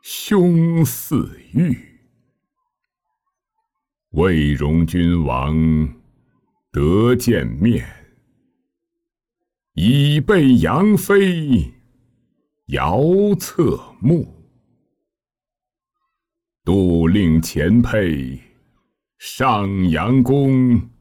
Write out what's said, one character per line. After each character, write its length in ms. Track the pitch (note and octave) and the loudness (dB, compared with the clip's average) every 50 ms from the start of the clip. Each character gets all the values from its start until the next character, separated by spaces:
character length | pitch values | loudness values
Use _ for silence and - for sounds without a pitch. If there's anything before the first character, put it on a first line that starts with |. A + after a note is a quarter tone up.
胸 840 | _ - - - - - G#3+ G3 F3 F3+ E3+ E3 E3 E3 E3 E3 D#3+ | _ -14 -14 -14 -4 0 2 2 4 4 2 2 0 0 2 0 0
似 540 | A#2 - - - - D#3 A2+ C2+ - - - - - - | 0 -2 -8 -8 -4 -4 -4 -4 -6 -12 -20 -20 -6 -2
玉。 320 | A#2+ F3+ D#3+ A#2+ - - - _ _ _ _ _ _ _ _ _ _ _ _ _ _ _ _ _ _ _ _ _ _ _ _ _ _ _ _ _ _ _ _ _ _ _ _ _ _ _ _ _ _ _ _ | -2 -2 -2 -2 -6 -8 -20 _ _ _ _ _ _ _ _ _ _ _ _ _ _ _ _ _ _ _ _ _ _ _ _ _ _ _ _ _ _ _ _ _ _ _ _ _ _ _ _ _ _ _ _
未 420 | - D2+ F2 F#2+ F2+ D#2 D2 D2 D2 | -4 0 0 2 2 2 0 0 -2
容 340 | C2+ C#2+ D2 D#2 E2 E2 | -2 -2 0 0 0 0
君 360 | D#2 - F2+ F2 E2+ F2 F2 D#2 | 0 0 0 0 0 0 0 -2
王 720 | C2+ B1 B1 C2 D2 D#2 D#2+ D#2+ D#2+ D#2 D#2 D#2 C#2+ - - _ _ _ _ _ _ _ _ _ _ _ _ _ _ | -4 -4 -4 -4 -2 -2 0 2 2 0 0 -2 -4 -8 -16 _ _ _ _ _ _ _ _ _ _ _ _ _ _
得 440 | - C#2+ D2 D2+ F2 G#2 A2+ A#2+ B2+ | -4 -2 0 0 2 2 2 2 0
见 300 | A#2+ - B2 A2 D#2+ C2 | 0 0 -2 -2 -2 -2
面， 400 | A1 A1 C2+ - A#3 A#2 D2 - - - - - _ _ _ _ _ _ _ _ _ _ _ _ _ _ _ _ _ _ _ _ _ _ _ _ _ _ _ _ _ _ _ _ _ _ | -6 -4 -2 0 0 0 -2 -6 -10 -18 -20 -20 _ _ _ _ _ _ _ _ _ _ _ _ _ _ _ _ _ _ _ _ _ _ _ _ _ _ _ _ _ _ _ _ _ _
已 460 | - E2+ A2 C#3 C#3+ C#3+ D3 D3 D3+ | -2 0 2 2 2 2 2 0 0
被 360 | C#3+ - G#3 F3+ D3 C3+ B2+ | 0 2 2 4 4 4 4
杨 420 | A#2+ D#2+ D#2+ G#2+ D3+ G3 G#3+ G#3 | 4 4 2 0 2 2 2 2
妃 760 | F3+ - - G3+ G3 G3 F#3 F3 E3 D#3 C#3+ B2+ G2 D2 - - _ _ _ _ _ _ _ _ _ _ _ _ _ _ _ _ _ _ | 0 2 2 2 2 2 2 -2 -4 -2 0 0 0 0 -4 -10 _ _ _ _ _ _ _ _ _ _ _ _ _ _ _ _ _ _
遥 680 | - C3+ C3 C3 D2+ F2+ A#2 C#3+ E3 F#3 G3 G3+ G#3 G3+ | -8 -6 -4 -2 -2 -2 0 0 0 0 0 2 0 -2
侧 600 | - - - - - E3 G#2+ D2 - - - - _ | -4 -6 -10 -4 -2 -2 -2 -2 -4 -10 -20 -16 _
目。 480 | F#2 C3 F3 D#3+ - - - - - _ _ _ _ _ _ _ _ _ _ _ _ _ _ _ _ _ _ _ _ _ _ _ _ _ _ _ _ _ _ _ _ _ _ _ _ _ _ _ _ _ _ _ _ | -2 0 0 0 -2 -8 -16 -20 -20 _ _ _ _ _ _ _ _ _ _ _ _ _ _ _ _ _ _ _ _ _ _ _ _ _ _ _ _ _ _ _ _ _ _ _ _ _ _ _ _ _ _ _ _
度 440 | F2 F#2 G2 F#2 F2+ E2+ E2+ E2 | 0 0 2 2 2 2 2 2
令 320 | E2 F#2 G#2 G2 E2 D#2 E2 | 2 2 2 2 2 2 2
前 400 | D#2+ - - D#2+ D2 F2 G#2+ A#2+ | 0 -2 -4 -4 0 4 4 4
辈 600 | A#2+ A#2 - G#2+ G2 F2 D#2 C#2+ C2 B1+ C2+ C2 - _ _ _ _ _ _ _ _ _ _ _ _ _ _ _ | 4 2 0 -2 -2 -2 -4 -4 -6 -10 -12 -16 -18 _ _ _ _ _ _ _ _ _ _ _ _ _ _ _
上 680 | - - - - C3+ C3 A#2 G#2 G2+ G2 G2 F#2+ F#2 F2+ | -20 -18 -8 -4 -2 -2 0 -2 -2 -4 -2 -2 0 0
阳 340 | D#2+ D#2 E2+ A2+ B2+ C3+ A#2+ | 0 -2 -2 0 2 2 2
宫 640 | C3 C#3 C#3+ C#3 C3+ C3+ C3 B2+ B2 A#2+ A#2 - - _ _ | 2 2 0 2 0 0 2 2 2 2 0 -2 -6 _ _